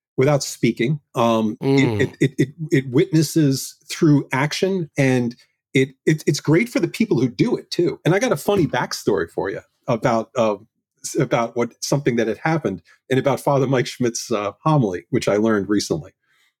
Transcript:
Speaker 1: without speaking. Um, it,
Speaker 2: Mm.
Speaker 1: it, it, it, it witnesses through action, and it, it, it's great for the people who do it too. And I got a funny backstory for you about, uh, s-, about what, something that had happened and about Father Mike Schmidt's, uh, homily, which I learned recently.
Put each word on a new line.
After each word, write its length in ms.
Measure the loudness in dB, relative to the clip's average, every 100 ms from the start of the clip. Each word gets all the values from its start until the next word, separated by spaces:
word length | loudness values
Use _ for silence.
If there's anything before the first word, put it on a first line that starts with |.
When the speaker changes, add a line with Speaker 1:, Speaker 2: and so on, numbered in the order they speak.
| _ 0
Speaker 1:
without 260 | 2 2
speaking. 560 | -2 -2 -2 0 -2 -4 _ -2
Um, 420 | 2 2 0 -2
it, 40 | 0
Speaker 2:
Mm. 360 | 2 2 2
Speaker 1:
it, 160 | -2 -2
it, 120 | -2 0
it, 120 | -2 -4 -2
it 180 | -2 0
witnesses 840 | 0 2 2 0 2 2 0 -6 -16 -16
through 380 | 0 4 4 2
action, 560 | -2 -2 -2 -2 -2 -4 0
and 380 | 2 2 0 -6 _ _ _
it, 160 | -2 -2 -2 -2
it, 180 | 0 0
it's 140 | -2
great 260 | 0 0 0
for 120 | -2
the 60 | -2
people 320 | -2 -2 0
who 100 | 0
do 260 | 0 0 -2
it 160 | -4
too. 280 | -2 -2 -2 0
And 80 |
I 60 | 2
got 120 | 0
a 40 | -2
funny 300 | 0 0 0
backstory 600 | -2 -4 -4 -2 -2 -2
for 200 | -6 -8
you 120 | -8 -14 _ -4
about, 420 | -2 0 0 -2 -2
uh, 220 | 0 -2 -8 _ _ _
s-, 120 | -8 -4
about 380 | 0 0 -2 -2
what, 180 | -4 -6
something 340 | -4 -2 0 0
that 100 | -2
had 100 | -2
happened 440 | -2 -2 -2 -6 -12 _ -2
and 80 | 0
about 220 | 2 0
Father 280 | 0 2 2
Mike 200 | 0 -2
Schmidt's, 420 | -2 -4 -4 -4
uh, 200 | -4 -4 -4
homily, 420 | 0 2 2 -2 -4
which 200 | -2 0
I 80 | 2
learned 320 | 2 2 0
recently. 420 | 0 0 -4 -6 _ _ _ _ _